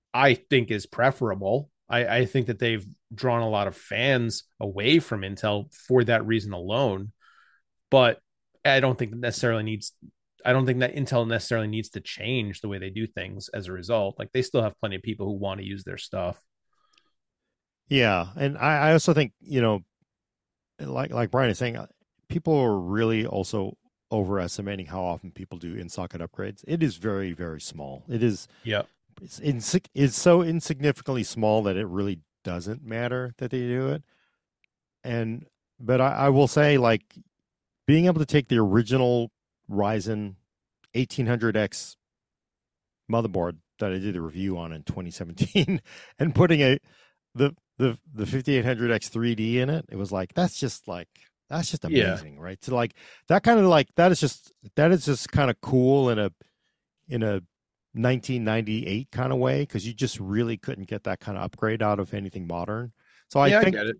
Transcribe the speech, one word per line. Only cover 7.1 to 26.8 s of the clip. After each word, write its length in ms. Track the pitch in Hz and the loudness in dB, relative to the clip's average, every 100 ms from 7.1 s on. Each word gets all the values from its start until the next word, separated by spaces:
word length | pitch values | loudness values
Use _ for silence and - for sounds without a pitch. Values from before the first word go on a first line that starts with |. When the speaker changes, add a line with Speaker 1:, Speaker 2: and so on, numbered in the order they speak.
| - _ _ _ _ _ _ - | -16 _ _ _ _ _ _ 2
Speaker 1:
But 300 | 135 123 - _ _ _ _ | 4 6 2 _ _ _ _
I 160 | 143 135 | 2 4
don't 180 | 127 123 | 2 0
think 120 | 113 | -4
that 100 | 117 | -4
necessarily 420 | 120 - 120 113 | -6 -2 0 0
needs, 300 | 107 107 - - - _ _ _ - | -2 -6 -10 -18 -20 _ _ _ 2
I 60 | |
don't 140 | 131 131 | 2 2
think 140 | 127 | 0
that 160 | 127 147 | -2 -2
Intel 320 | 131 120 113 | -2 0 0
necessarily 400 | 113 - 113 107 | -2 -2 -2 -2
needs 220 | 110 107 | -6 -8
to 100 | 95 | -12
change 600 | - - 110 127 104 95 | -14 -10 -6 -4 -4 -8
the 80 | 107 | -10
way 100 | 98 | -10
they 120 | 95 | -8
do 160 | 98 113 | -8 -8
things 440 | - 92 98 - | -8 -12 -12 -12
as 160 | - 90 | -12 -10
a 40 | |
result. 460 | 92 90 113 98 - | -10 -2 -2 -2 -6
Like, 140 | 110 | -6
they 80 | 127 | -4
still 200 | 123 127 | -2 -2
have 160 | 110 - | -2 -4
plenty 160 | 104 95 | -8 -8
of 60 | |
people 240 | 113 104 101 | -8 -8 -8
who 80 | |
wanna 280 | 98 98 95 | -6 -6 -8
use 220 | 98 98 | -10 -12
their 140 | 92 90 | -12 -12
stuff. 420 | - 95 90 - _ _ _ _ _ _ _ _ _ _ _ _ _ _ - | -10 -6 -6 -6 _ _ _ _ _ _ _ _ _ _ _ _ _ _ 0
Speaker 2:
Yeah, 400 | 135 113 92 92 147 | 4 4 2 -2 -4
and 200 | 139 143 | -4 0
I, 320 | 139 147 151 | 0 4 6
I 40 | |
also 180 | 160 - | 6 6
think, 200 | 156 123 - | 2 2 -4
you 200 | - 135 | -4 2
know, 240 | 113 101 - _ _ _ _ _ _ _ _ - | 2 0 -6 _ _ _ _ _ _ _ _ -14
like, 320 | 143 127 123 | -8 -6 -4
like 180 | 117 117 | -4 -2
Brian 200 | 127 123 | 0 0
is 80 | 92 | 0
saying, 180 | 123 113 | -4 -6
uh, 100 | - _ _ _ - | -12 _ _ _ -8
people 300 | 175 165 151 | -4 2 4
are 220 | 120 101 | 4 2
really 460 | 90 104 113 110 113 | 0 0 0 0 -2
also 500 | 98 92 107 98 - _ _ - | -4 -4 -4 -4 -8 _ _ -6
overestimating 760 | 110 95 98 87 - 98 98 78 | -2 -2 -2 -4 -6 -8 -8 -8
how 160 | 92 | -6
often 280 | 90 82 90 | -6 -6 -10
people 280 | - 90 90 | -16 -16 -12
do 160 | 85 | -12
in-socket 480 | 87 87 - 87 85 | -12 -10 -10 -10 -10
upgrades. 420 | 85 - 98 98 - | -12 -10 -12 -10 -6
It 160 | 165 | -2